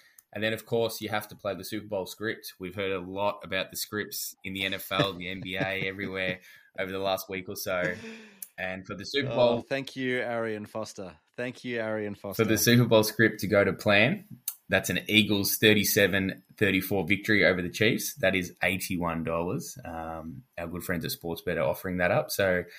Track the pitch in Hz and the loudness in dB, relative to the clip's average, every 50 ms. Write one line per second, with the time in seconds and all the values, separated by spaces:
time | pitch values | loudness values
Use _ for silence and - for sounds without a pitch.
0 | _ _ _ _ - _ - 101 107 110 110 110 - - 120 117 113 110 - - | _ _ _ _ -20 _ -8 -4 -2 -2 -2 -4 -4 -2 0 0 0 0 -2 -6
1 | 107 104 107 104 - - 90 - - 101 95 87 95 - 110 107 107 104 104 95 | -6 -4 -4 -4 -6 -6 -12 -8 -6 -6 -6 -6 -8 -8 -8 -8 -6 -4 -4 -4
2 | 90 87 - - 104 113 - - - - - - 92 87 90 104 98 95 98 92 | -4 -6 -8 -6 -6 -6 -6 -6 -10 -16 -14 -12 -12 -8 -6 -4 -4 -2 -2 -4
3 | 90 92 95 98 101 104 - - - 80 95 95 - - - - - - 107 104 | -6 -6 -4 -2 -2 -2 -2 -4 -6 -4 -4 -4 -4 -4 -6 -10 -8 -6 -4 -6
4 | 98 - - - - - - _ - 95 95 98 95 95 95 92 - - 98 95 | -6 -6 -6 -8 -8 -8 -10 _ -10 -8 -4 -4 -2 -2 -4 -4 -6 -2 0 0
5 | 98 98 92 87 90 90 95 95 87 92 92 95 95 95 95 95 95 95 95 98 | 0 0 -2 -6 -8 -8 -8 -8 -8 -6 -4 -4 -2 -2 -2 -2 -4 -4 -4 -6
6 | 98 95 92 95 92 92 92 92 - - - - _ _ _ - 95 92 95 95 | -6 -6 -4 -4 -2 -2 -4 -6 -10 -20 -20 -20 _ _ _ -8 -6 -4 -4 -2
7 | 98 98 95 92 - - 95 95 92 104 98 92 - 101 92 90 90 90 90 104 | 0 0 0 -2 -4 -6 -8 -8 -8 -8 -10 -8 -4 -2 -2 0 0 -2 -2 -4
8 | 160 226 226 226 220 - - - - - _ - 92 92 92 95 95 - 101 92 | -8 -14 -14 -16 -18 -20 -18 -18 -18 -14 _ -8 -6 -6 -6 -8 -8 -10 -10 -10
9 | 98 - - 139 135 123 117 123 123 120 120 120 - - 139 135 135 - - 131 | -8 -4 -2 -2 -2 0 2 4 4 4 4 2 -2 -4 -4 -4 -6 -6 -8 -4
10 | 131 127 127 127 110 120 120 117 113 113 107 107 104 - - 110 107 - - - | -2 -2 -2 -2 -2 -2 -2 -4 -2 -4 -4 -6 -8 -8 -8 -8 -8 -8 -10 -12
11 | 95 87 80 _ _ _ _ - 123 127 117 - - 123 120 117 110 110 110 110 | -12 -14 -14 _ _ _ _ -8 -8 -8 -8 -8 -8 -6 -4 -4 -2 -2 -2 -2
12 | 104 104 98 - - 101 95 - 110 101 113 104 - 120 120 120 123 110 113 110 | -4 -4 -6 -8 -8 -4 0 0 2 2 4 4 6 6 8 8 8 8 8 6
13 | 107 107 - - 113 104 - - - 92 104 101 101 98 90 - - 104 101 101 | 6 6 4 4 4 4 4 2 0 2 4 4 4 4 2 0 2 4 6 6
14 | 110 135 196 214 - - - - - - - - _ - 95 95 - - 90 - | 6 4 2 -2 -6 -14 -18 -12 -10 -10 -10 -10 _ 0 0 2 2 0 -4 -4
15 | - - 104 110 101 101 104 98 98 - - - 113 107 107 107 98 - - 107 | 0 4 6 6 6 6 4 2 2 0 2 6 6 6 6 6 4 4 4 4
16 | 101 92 98 98 95 95 - - _ _ - - 107 98 95 92 92 - 101 95 | 4 4 4 2 0 0 -4 -6 _ _ -2 0 2 4 4 2 0 0 0 0
17 | 85 76 98 - - - 107 101 85 85 92 90 87 85 - - 107 113 139 - | 2 2 0 0 2 2 4 4 6 4 4 2 0 -4 0 2 2 2 2 0
18 | - - - - 95 95 95 92 90 87 - - - 90 95 90 - - 95 85 | -2 -6 -4 0 2 2 2 2 0 -2 -4 -2 -2 0 0 0 -2 -2 -2 -2
19 | 87 85 82 82 80 82 82 85 87 90 117 165 170 - - - - 87 82 82 | -2 -2 -2 -2 -2 -2 -2 -2 -2 -2 -4 -6 -6 -10 -14 -14 -12 -10 -10 -8
20 | 82 80 82 82 80 82 135 - - _ - - 85 80 87 87 - - 90 82 | -8 -8 -8 -10 -10 -12 -12 -14 -16 _ -12 -10 -8 -8 -8 -6 -4 -2 -2 -2
21 | - 76 - - - 85 85 - - 90 85 80 76 - - - - 95 90 90 | -2 -4 -6 -6 -6 -6 -6 -6 -4 -4 -2 0 0 0 0 -2 -4 -4 0 2
22 | 90 90 110 151 - - - - 98 95 90 87 85 - - | 2 4 4 2 0 0 0 2 2 2 2 2 -2 -4 -10